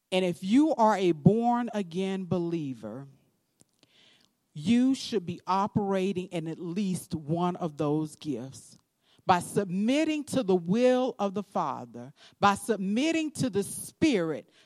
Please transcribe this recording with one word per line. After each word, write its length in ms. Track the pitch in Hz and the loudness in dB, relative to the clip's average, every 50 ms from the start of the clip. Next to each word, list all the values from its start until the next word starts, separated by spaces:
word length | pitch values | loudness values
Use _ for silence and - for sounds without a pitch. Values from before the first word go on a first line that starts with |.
| _ _ | _ _
And 140 | 185 185 190 | 0 0 0
if 180 | 180 170 - 190 | 0 -2 -4 -2
you 320 | 190 220 269 302 320 269 | 2 4 4 6 4 4
are 220 | 233 226 220 214 | 4 4 4 4
a 160 | 185 202 175 165 | 4 4 2 2
born-again 1120 | 151 139 185 202 233 233 240 240 240 240 226 - 208 202 170 160 185 190 190 190 190 190 | 4 4 4 4 4 4 2 2 0 0 -2 -4 -4 -6 -4 -4 -4 -4 -2 -4 -4 -4
believer, 840 | 170 185 180 170 170 170 165 151 135 127 113 107 107 107 131 139 139 - _ _ _ _ _ _ _ _ _ _ _ _ _ _ _ _ _ _ _ _ _ _ _ _ _ _ _ _ | -4 -2 -2 -2 -2 -2 -4 -4 -6 -8 -8 -10 -12 -12 -12 -14 -16 -20 _ _ _ _ _ _ _ _ _ _ _ _ _ _ _ _ _ _ _ _ _ _ _ _ _ _ _ _
you 420 | 151 147 185 233 240 254 262 269 | -6 0 2 4 4 4 4 2
should 300 | - - - 233 202 180 | 0 -2 -4 -4 -4 -2
be 140 | 165 175 - - | -4 -6 -8 -4
operating 800 | - 185 196 196 214 - 220 208 196 196 190 185 196 190 180 180 165 | -2 0 0 0 0 0 0 0 0 0 0 0 0 -2 -4 -6 -6
in 200 | 175 170 156 165 | -6 -6 -6 -6
at 100 | 156 - | -8 -8
least 560 | - 170 170 202 208 185 180 143 - - - | -8 -6 -4 -2 -2 -2 -2 -4 -4 -8 -8
one 420 | 160 156 139 165 170 175 180 180 | -8 -4 -2 -2 0 0 0 -2
of 200 | - 180 170 147 | -2 -4 -6 -4
those 400 | - 156 147 147 156 156 147 - | -2 0 0 0 0 -2 -4 -8
gifts 600 | - - 151 131 110 127 135 - - - - - _ _ _ _ _ _ _ _ _ _ | -10 -8 -6 -6 -6 -8 -10 -14 -18 -20 -20 -20 _ _ _ _ _ _ _ _ _ _
by 160 | - 185 175 | 2 2 2
submitting 840 | 175 175 - 220 202 185 175 190 208 226 269 294 320 311 311 302 277 | 2 0 -2 -2 -2 0 -2 0 0 2 2 2 2 0 0 -2 -6
to 180 | - - 269 233 | -4 -2 -2 2
the 140 | 185 190 | 2 2
will 580 | 180 165 175 190 233 247 254 254 254 254 277 - - | 2 2 0 2 4 4 4 4 4 2 0 -2 -2
of 160 | 202 196 185 | -4 -4 -4
the 80 | 208 196 | -4 -8
Father, 680 | - - 196 165 143 123 120 123 120 113 120 120 135 - _ - - - _ | -4 -2 -2 -2 -2 -2 -6 -8 -12 -14 -14 -16 -16 -18 _ -20 -20 -2 _
by 140 | - 202 202 | 4 4 4
submitting 760 | 202 - - 220 190 190 190 208 233 285 330 320 320 320 302 | 2 0 -2 -2 -2 -2 -2 0 0 0 2 0 0 -2 -4
to 180 | - - 269 254 | -4 -4 -4 -2
the 120 | 185 196 196 | 0 -2 -4
Spirit 840 | - - - - - - _ 330 320 254 185 170 160 147 110 - _ _ _ _ | -4 -6 -12 -14 -14 -2 _ 2 2 4 2 0 0 -4 -6 -8 _ _ _ _